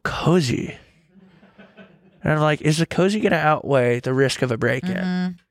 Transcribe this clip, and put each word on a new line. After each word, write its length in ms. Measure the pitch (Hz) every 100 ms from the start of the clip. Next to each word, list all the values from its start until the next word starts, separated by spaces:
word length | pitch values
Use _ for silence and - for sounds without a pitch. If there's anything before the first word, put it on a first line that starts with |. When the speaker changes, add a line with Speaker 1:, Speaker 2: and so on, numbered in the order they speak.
Speaker 1:
cozy. 720 | - - - 180 131 - - - - _ _ _ - _ - - - - - _ _ _
And 120 | 156
I'm 60 | 156
like, 200 | 151 151
"Is 160 | 151 156
the 80 | 165
cozy 320 | - 190 208
gonna 160 | 202 170
outweigh 640 | 151 156 - 139 123 120
the 120 | 127
risk 260 | 131 135 -
of 80 | 127
a 60 | 113
break-in?" 320 | 117 127 175
Speaker 2:
Mm-hmm. 380 | 185 185 180 180 175 _